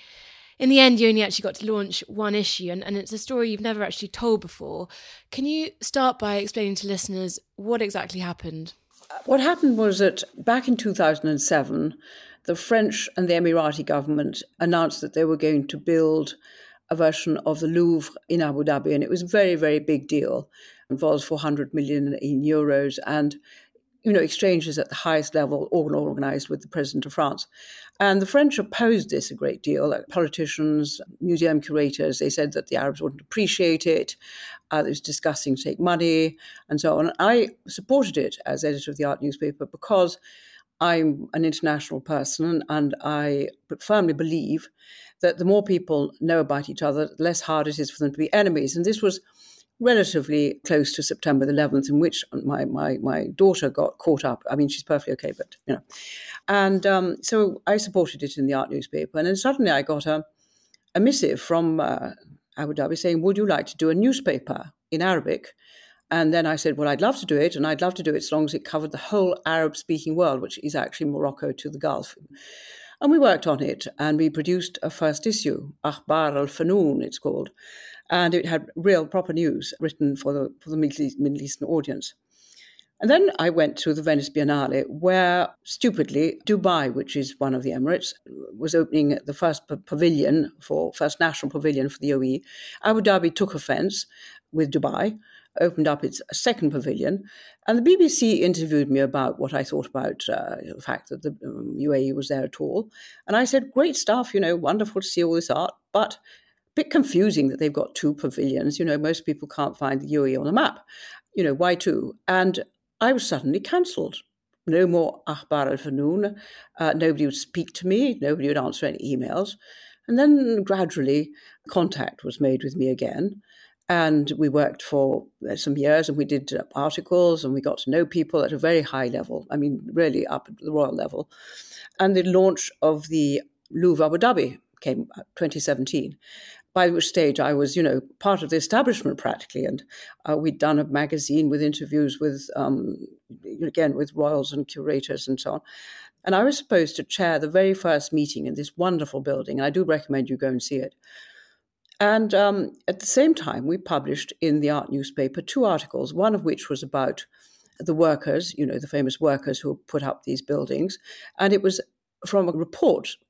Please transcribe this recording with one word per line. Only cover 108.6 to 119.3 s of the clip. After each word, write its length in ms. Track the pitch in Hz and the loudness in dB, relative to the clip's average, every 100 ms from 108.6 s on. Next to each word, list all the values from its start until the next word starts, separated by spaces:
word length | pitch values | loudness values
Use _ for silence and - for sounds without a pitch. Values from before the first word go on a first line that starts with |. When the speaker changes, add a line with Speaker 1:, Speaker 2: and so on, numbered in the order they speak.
| 143 143 | -2 -2
Speaker 2:
You 60 | 165 | -2
know, 120 | 147 | 0
most 280 | 156 165 - | 0 -2 -4
people 220 | 147 147 | -6 -8
can't 300 | - 143 - | -6 -6 -4
find 240 | 135 135 | -4 -4
the 60 | 143 | -2
U 180 | 151 135 | 0 2
A 40 | |
E 80 | 131 | 0
on 80 | 147 | 0
the 60 | |
map. 280 | 214 302 - - - - - _ - | 2 0 -2 -16 -20 -20 -20 _ -2
You 80 | |
know, 100 | 165 | 0
why 220 | 139 180 175 | 2 2 2
two?" 420 | 185 - - - - | 0 -2 -4 -6 0
And 360 | 185 185 - - _ _ - | 2 2 0 -6 _ _ 0
I 140 | 233 | 2
was 140 | 262 - | 2 0
suddenly 320 | 143 131 180 | -2 -2 -2
cancelled. 580 | - 359 359 - - - - _ _ _ - | 0 0 0 -2 -6 -8 -20 _ _ _ 0
No 220 | 160 180 | 4 4
more 340 | 170 160 - - | 4 0 -2 -8
Akhbar 400 | 151 - 151 139 | -10 -2 0 0
al-Fanoon. 680 | 139 151 135 143 185 208 202 - - - - | -2 -4 -2 0 0 -2 -4 -16 -20 -16 -4
Uh, 140 | 160 | -2
nobody 320 | 156 160 143 147 | 2 2 2 0
would 100 | 135 | -2
speak 380 | - 175 - | -6 -6 -6
to 140 | - 180 | -4 0
me. 300 | 208 269 233 | 2 2 0
Nobody 260 | 143 151 147 | -2 0 0
would 100 | 143 | 0
answer 300 | 143 - 143 | -2 -4 -4
any 280 | - - 131 | -4 -4 -4
emails. 360 | 123 | -2